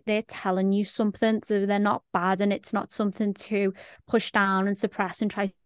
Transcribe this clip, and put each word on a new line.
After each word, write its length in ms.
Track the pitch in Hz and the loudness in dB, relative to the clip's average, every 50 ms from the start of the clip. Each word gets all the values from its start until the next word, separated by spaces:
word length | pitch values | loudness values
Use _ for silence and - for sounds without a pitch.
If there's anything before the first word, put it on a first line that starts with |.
| - | -2
they're 180 | - 214 214 220 | -2 -2 -2 -2
telling 480 | - - - - 196 185 185 190 196 | -6 -10 -4 -2 0 2 2 2 4
you 140 | 196 202 208 | 2 2 0
something, 560 | - - - 220 214 190 - 226 220 220 214 - | -2 -2 -2 -2 -2 0 2 2 2 2 0 0
so 220 | - 214 202 196 | -2 0 0 2
they're 140 | 196 202 202 | 2 2 2
not 240 | 202 202 - - - _ - | 2 2 0 -2 -4 _ -2
bad, 260 | 185 175 185 190 185 | 0 2 2 2 2
and 120 | 202 202 196 | 2 0 0
it's 180 | - - - | -2 -4 -4
not 200 | - 208 202 - | -4 -4 -4 -4
something 420 | - - 214 202 185 - 220 202 196 | -4 -2 -2 -2 -2 -2 -2 -2 -2
to 400 | - - - 220 202 202 196 190 - - - - - _ | -4 -6 -4 0 0 0 0 -2 -4 -12 -20 -20 -20 _
push 240 | - - 226 - - | -2 0 0 0 2
down 360 | - 214 196 190 190 190 190 | 2 2 2 4 2 2 2
and 100 | 202 202 | 0 0
suppress 440 | - - 214 - - 196 180 - - | -2 -4 -4 -2 -4 -4 -4 -2 -4
and 80 | 226 208 | -4 -2
try 220 | - 214 196 196 - _ _ | -2 -2 -2 -4 -4 _ _